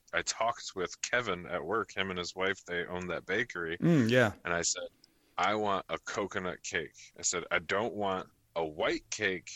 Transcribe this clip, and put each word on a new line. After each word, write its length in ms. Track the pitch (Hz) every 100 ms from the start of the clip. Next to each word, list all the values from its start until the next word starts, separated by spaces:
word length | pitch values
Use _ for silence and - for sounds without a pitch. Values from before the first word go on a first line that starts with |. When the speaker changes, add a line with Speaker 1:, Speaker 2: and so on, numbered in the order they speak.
| _
Speaker 1:
I 80 | 85
talked 500 | - - 113 - - 95
with 240 | 87 -
Kevin 440 | - 123 117 90 85
at 160 | 87
work. 320 | 76 107 98 101
Him 140 | 95
and 100 | 90
his 160 | 85 92
wife, 280 | 95 95 -
they 200 | 87 85
own 220 | 90 90
that 180 | 80 -
bakery. 520 | 98 123 90 82 85
Speaker 2:
Mm, 280 | 160 160 113
yeah. 220 | 127 117 - -
Speaker 1:
And 80 |
I 80 | 85
said, 220 | 85 92 87 - _ _ _ -
"I 180 | 92 107
want 300 | 104 95 -
a 80 | 82
coconut 600 | - - 98 104 92 78
cake." 300 | - 92 76 - - -
I 40 |
said, 220 | - 87 80
"I 100 | 90
don't 340 | 78 98 117
want 340 | 104 101 92 - _ _ 82
a 60 | 80
white 440 | 78 117 170 -
cake 400 | - 104 92 -